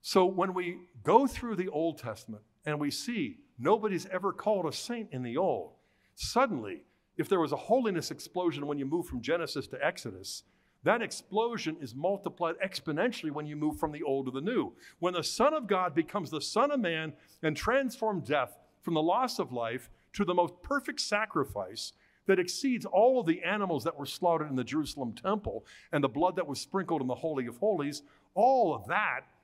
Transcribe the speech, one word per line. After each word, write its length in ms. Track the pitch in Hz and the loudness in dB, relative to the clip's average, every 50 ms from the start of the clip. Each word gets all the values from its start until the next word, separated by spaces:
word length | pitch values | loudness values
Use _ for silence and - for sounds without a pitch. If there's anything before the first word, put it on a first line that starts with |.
So 260 | - - - 190 185 | -8 4 4 6 6
when 280 | 180 196 180 185 190 185 | 6 4 2 0 0 0
we 340 | 185 180 175 180 - - _ _ 117 | -4 -4 -4 -6 -8 -14 _ _ -6
go 240 | 101 143 180 247 277 | 2 6 6 6 6
through 300 | 262 - - - 240 214 | 6 -2 -4 -4 -4 -2
the 120 | 175 185 190 | -2 -2 -2
Old 300 | - 147 165 165 156 - | 0 0 0 0 -2 -4
Testament 460 | - 123 104 - - - 110 104 - _ _ _ _ | -8 -8 -8 -8 -10 -14 -16 -16 -16 _ _ _ _
and 140 | 156 151 147 | -4 -2 -2
we 120 | 147 143 | -2 -2
see 500 | 139 - - - 240 220 147 117 - - - _ _ - | -2 -4 -6 -4 -2 -2 -2 -4 -6 -12 -20 _ _ -2
nobody's 480 | 117 151 208 226 202 220 190 170 - | 4 4 4 4 4 0 -2 -2 -4
ever 260 | - 185 185 185 196 | -4 -6 -2 -2 -2
called 340 | 180 - - 208 220 196 170 | -4 -2 0 0 0 2 0
a 60 | 151 | -2
saint 380 | - - - - 240 233 214 - | -4 -6 -6 -6 -6 -6 -6 -8
in 120 | - 127 | -6 -6
the 140 | 127 120 117 | -6 -2 0
Old, 380 | 147 190 180 131 101 82 76 - _ _ _ _ _ _ _ _ | 2 2 2 2 0 -4 -8 -14 _ _ _ _ _ _ _ _
suddenly, 720 | - - - - 160 175 254 196 127 107 101 92 76 - _ _ _ _ _ _ | -10 -8 0 2 2 2 2 0 -4 -4 -6 -10 -10 -12 _ _ _ _ _ _
if 120 | - 156 - | -6 0 2
there 120 | 196 180 | 2 2
was 120 | 160 139 | 2 2
a 40 | 147 | 0
holiness 540 | 135 - - 214 262 247 220 185 165 139 - | -4 2 2 4 4 4 2 -2 -2 -4 -4
explosion 560 | 147 - - - _ 180 180 170 147 143 143 | -8 -10 -12 -8 _ 0 0 0 0 -2 -4
when 120 | 143 147 143 | -4 -4 -4
you 80 | 135 | -2
move 200 | 135 151 175 170 | -2 -2 -2 -2
from 160 | - 135 123 | -2 -6 -6
Genesis 440 | 107 131 160 175 165 147 - 143 - | 0 0 0 0 0 -4 -6 -6 -6
to 180 | - - - 139 | -8 -6 0 0
Exodus, 600 | 160 180 - - 123 95 92 95 - - - _ _ _ _ _ _ _ _ | 0 0 -2 -10 -10 -10 -10 -12 -12 -12 -14 _ _ _ _ _ _ _ _
that 200 | - 156 208 240 | 2 4 4 4
explosion 760 | - - - - - _ 170 214 226 240 233 202 - 160 156 165 | 2 -4 -6 -12 -12 _ 0 0 0 2 0 -2 -4 -4 -6 -6
is 140 | 147 120 113 | -10 -10 -8
multiplied 640 | 135 156 185 202 196 202 175 170 - 175 160 175 - | -4 -2 -2 -2 0 -4 -8 -6 -2 -4 -4 -2 -2
exponentially 720 | 190 190 190 - - 160 147 151 202 254 - - - 156 | -4 -6 -6 -6 -6 -4 0 0 0 0 0 -2 -6 -6
when 160 | 143 151 151 | -6 -4 -6
you 100 | 151 151 | -6 -6
move 220 | 151 151 151 147 - | -2 -2 -2 0 0
from 140 | - 156 | -4 -4
the 100 | 147 147 | -2 -4
Old 240 | 156 147 135 139 135 | -2 0 0 0 0
to 60 | 127 | -2
the 80 | 127 135 | -4 -4
New. 340 | 147 196 254 214 131 92 - - - - - _ | -2 0 0 0 0 0 -4 -14 -20 -20 -10 _
When 140 | 165 180 | -2 0
the 100 | 180 175 | 0 0
Son 300 | 151 - - - 226 285 | -4 -4 2 4 4 4
of 140 | 311 311 254 | 4 2 0
God 280 | 190 202 185 185 180 139 | 0 2 2 2 2 2
becomes 360 | 165 160 - - 208 170 139 | 0 0 0 -2 -4 -4 -4
the 100 | 156 147 | -6 -6
Son 300 | - - - 214 254 294 | -6 -2 2 2 2 2
of 100 | 294 269 | 2 0
Man 340 | 220 170 165 160 160 156 151 - _ _ - _ | 0 0 -2 -2 -4 -6 -10 -12 _ _ -16 _
and 120 | - 156 151 | -2 -2 -2
transformed 680 | - - 220 240 269 277 247 - - 226 220 202 180 - | 0 0 2 2 2 2 0 -4 -2 -2 -2 -2 -2 -2
death 340 | 107 147 143 127 120 - - _ _ _ _ | 0 0 0 0 0 -6 -20 _ _ _ _
from 140 | _ - 170 | _ -2 0
the 80 | 156 | 2
loss 360 | 156 170 180 233 262 240 - - | 2 2 2 2 2 0 -2 -4
of 140 | 180 123 | -4 -4
life 380 | 123 123 117 113 117 131 - - - _ _ _ - | -2 -4 -2 -2 -4 -6 -8 -12 -20 _ _ _ -4
to 100 | - 202 | -2 0
the 100 | 175 180 | 2 4
most 280 | 180 175 151 - _ | 4 2 2 0 _
perfect 380 | - - 277 285 - - - - | -6 -2 -2 -2 -2 -4 -6 -6
sacrifice 920 | - - 208 208 220 214 - 170 131 104 - 104 95 92 107 117 - - - _ _ _ _ _ _ | -4 0 0 0 0 0 0 -2 -2 0 -2 -6 -6 -6 -8 -10 -10 -12 -12 _ _ _ _ _ _
that 140 | - 190 180 | 4 4 4
exceeds 480 | 175 180 - - - 277 247 226 - | 4 -2 -4 -2 0 0 0 0 -2
all 340 | - - 185 220 254 262 254 | 2 6 6 8 8 6 6
of 60 | 208 | 4
the 160 | 165 165 180 | 2 0 2
animals 420 | 175 170 202 214 208 185 165 139 117 | 2 0 0 0 0 0 0 0 0
that 140 | 160 - 143 | -2 -4 -4
were 80 | 143 | -8
slaughtered 420 | 135 - - 180 175 165 160 156 151 | -8 -6 0 2 4 4 4 2 0
in 80 | 135 | -2
the 80 | 127 123 | -2 -2
Jerusalem 500 | 120 135 156 147 - - 143 135 117 107 | 0 0 -2 -2 -2 -4 -6 -6 -6 -6
temple 520 | - - 185 208 208 - 120 101 110 - - - - - _ | -4 -2 -2 -2 0 -2 -6 -8 -8 -10 -14 -20 -20 -10 _
and 100 | - 151 | 0 2
the 60 | 139 127 | 2 2
blood 280 | 107 139 170 180 180 | 2 2 2 2 2
that 100 | 185 175 | 0 -4
was 140 | 147 135 - | -4 -4 -8
sprinkled 420 | - - - 196 185 - 170 151 | -8 -4 -4 -4 -2 0 -2 0
in 60 | 131 127 | 0 -2
the 60 | 123 | -4
Holy 320 | - - 160 156 135 123 | -2 -2 -2 -2 -2 -2
of 120 | 117 113 - | -4 -4 0
Holies, 440 | - 214 - 165 143 143 143 - - - _ _ _ _ _ | 0 2 2 2 -2 -4 -4 -8 -12 -14 _ _ _ _ _
all 400 | 180 214 254 269 254 226 175 143 | 4 6 6 6 6 4 4 2
of 120 | 113 95 | -2 -2
that 400 | 107 165 202 214 170 131 131 - _ _ _ | 0 0 0 2 0 -2 -4 -6 _ _ _